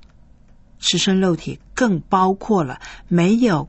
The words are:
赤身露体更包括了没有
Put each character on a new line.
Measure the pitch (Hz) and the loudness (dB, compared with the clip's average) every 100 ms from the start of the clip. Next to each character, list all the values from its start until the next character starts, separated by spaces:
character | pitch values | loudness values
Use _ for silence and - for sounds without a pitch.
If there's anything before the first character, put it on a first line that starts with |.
| - - - - - - - - | -20 -20 -20 -20 -20 -20 -20 -8
赤 | - 180 | -2 0
身 | 202 190 | 2 2
露 | 190 | 2
体 | 160 - - - | -2 -6 -14 -8
更 | - 247 165 | -2 0 0
包 | - 190 190 | 0 0 2
括 | 196 - 202 | 0 0 0
了 | 135 - - - - | -2 -8 -16 -14 -2
没 | 175 175 233 | 2 2 2
有 | 247 156 | 2 0